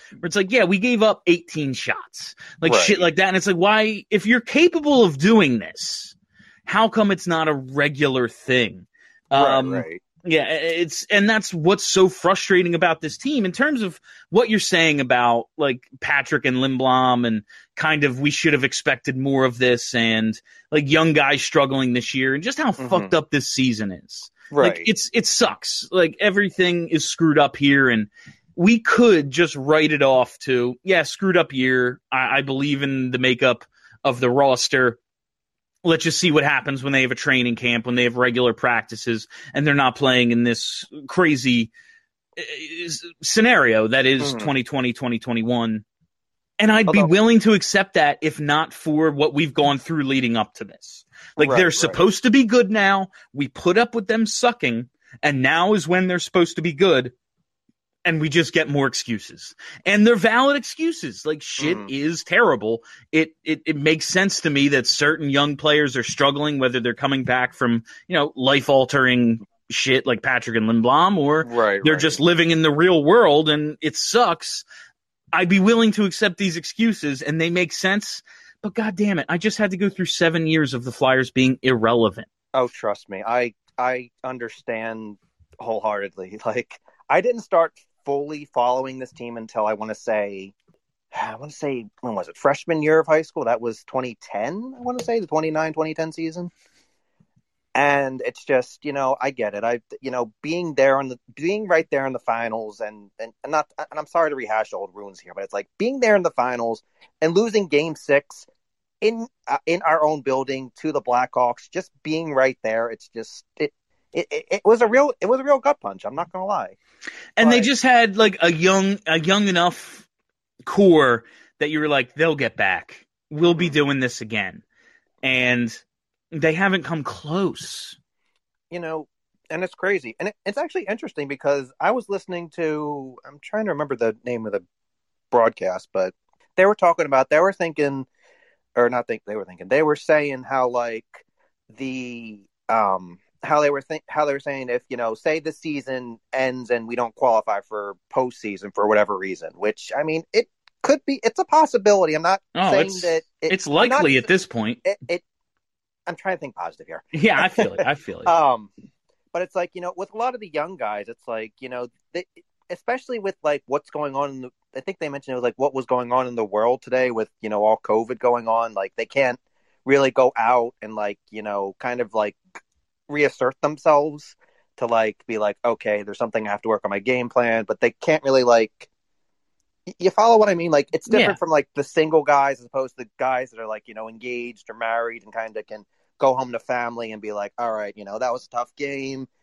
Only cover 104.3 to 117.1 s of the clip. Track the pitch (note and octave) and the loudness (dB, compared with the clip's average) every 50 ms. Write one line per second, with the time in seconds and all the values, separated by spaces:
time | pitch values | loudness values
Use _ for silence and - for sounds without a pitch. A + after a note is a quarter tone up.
104.3 | D3 C3 A#2 G#2 A2 A2 G#2+ - G#2 F#2 G2+ F#2 F2+ G#2 G2+ G2 F#2+ - _ F2 | -2 -6 -6 -4 -2 -4 -4 -4 -6 -12 -12 -12 _ -18 -18 -18 -20 -20 _ -18
105.3 | F2 G2 G2 - - G2+ G2+ _ _ - G3+ B3 C#4 C4 B3 A3 G#3 G3 F3 E3 | -14 -14 -12 -8 -8 -10 -10 _ _ -4 -4 -4 -2 0 2 4 4 4 2 0
106.3 | - - A#2+ B2+ B2 A#2+ A#2 A2+ A2 - _ _ _ _ _ _ _ - D#3 E3 | -2 -2 -4 -2 -2 -4 -4 -4 -6 -8 _ _ _ _ _ _ _ -2 -2 0
107.3 | E3+ G3 A#3 A3+ G3+ G#3+ G3 D3+ D3 D3 D#3 E3 D3+ - - - C#3 C#3+ - _ | 2 2 0 2 0 -2 -2 2 0 0 0 0 -8 -10 -2 0 0 0 0 _
108.3 | - - - _ _ _ _ _ _ _ _ _ _ - G3+ G#3+ A#3 A3+ A3+ - | -20 -20 -20 _ _ _ _ _ _ _ _ _ _ -2 -2 -2 -2 -2 -10 -12
109.3 | _ _ _ - C#3 - - D#3+ E3+ F3 D#3+ D#3+ D#3+ D#3+ D3+ D3+ D#3 D3 A#2+ C3+ | _ _ _ -6 -6 -4 -2 -2 -2 0 2 2 2 2 2 0 0 -2 -2 -2
110.3 | C3 C3+ C3+ C#3 C3+ C3 C3 A#2+ _ - - D#3 C#3+ C#3 - B2 B2 B2 B2+ - | -2 -2 -2 -4 -8 -8 -10 -14 _ -8 -8 -4 -4 -4 -2 0 0 0 0 -2
111.3 | - B2+ B2 A#2+ A#2+ - - - - F3+ F3+ _ _ _ _ D#3 D#3 D#3+ E3 D#3 | 0 0 0 0 -2 -6 -12 -10 -10 -10 -10 _ _ _ _ -6 -4 -4 -4 -2
112.3 | C#3+ C3 C3 C3+ B2+ _ - A2 A2+ A2+ A#2 A#2 A2+ - - _ _ A2+ A2+ - | 0 2 2 2 0 _ -6 -4 -2 -2 -4 -6 -8 -12 -18 _ _ -16 -14 -14
113.3 | - - _ _ _ - D3+ D3 _ _ _ _ _ _ _ _ - E3 - - | -18 -20 _ _ _ -6 -6 -6 _ _ _ _ _ _ _ _ -8 -8 -8 -6
114.3 | D3+ D#3 - - F#3 F#3 - G3 A#3 A3+ A#3+ G#3 A#3 C4+ C#4+ C#4+ - - - G3+ | -8 -10 -6 -6 -6 -2 2 2 4 4 4 4 4 2 2 2 0 -4 -2 -2
115.3 | B3+ C4 C4 C#4+ C#4 C4 - C#4 C#4+ _ - G3+ G3 F#3 - G#2 B3 - F3 E3+ | -2 -2 2 0 0 2 2 0 -2 _ -4 -12 -12 -10 -12 -10 -8 -8 -10 -8
116.3 | - F#3 F#3 G3+ G3+ D3 G#2 F2+ F#2+ _ _ _ _ _ - - | -10 -10 -6 -4 -4 -4 -6 -8 -12 _ _ _ _ _ -20 -20